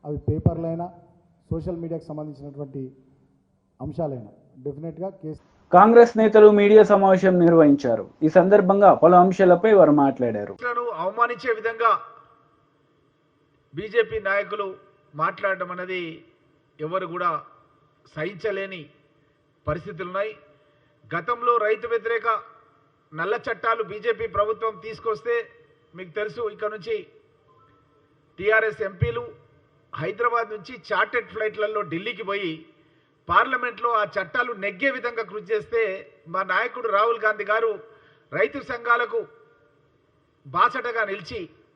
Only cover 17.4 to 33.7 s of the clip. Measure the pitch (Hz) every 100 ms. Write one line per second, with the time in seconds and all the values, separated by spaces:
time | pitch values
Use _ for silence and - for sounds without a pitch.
17.4 | - _ _ _ _ _ _ 151 165 190
18.4 | 208 196 196 185 147 _ _ _ _ _
19.4 | _ _ - 160 208 175 180 190 214 -
20.4 | _ _ _ _ _ _ _ - - 240
21.4 | 240 240 214 220 233 226 214 233 226 214
22.4 | - - _ _ _ _ _ 156 175 240
23.4 | 247 233 233 226 208 208 220 214 226 190
24.4 | 214 214 220 196 214 208 226 214 - 233
25.4 | 220 _ _ _ _ 170 185 151 - 233
26.4 | 226 196 208 214 175 214 170 _ _ _
27.4 | _ _ _ _ _ _ _ _ _ _
28.4 | 196 220 220 - 196 190 240 233 - -
29.4 | _ _ _ _ _ - 160 208 240 233
30.4 | 220 214 185 254 - 190 208 247 185 208
31.4 | 214 208 208 214 170 165 208 190 196 202
32.4 | 185 156 - _ _ _ _ _ - 185
33.4 | 247 254 247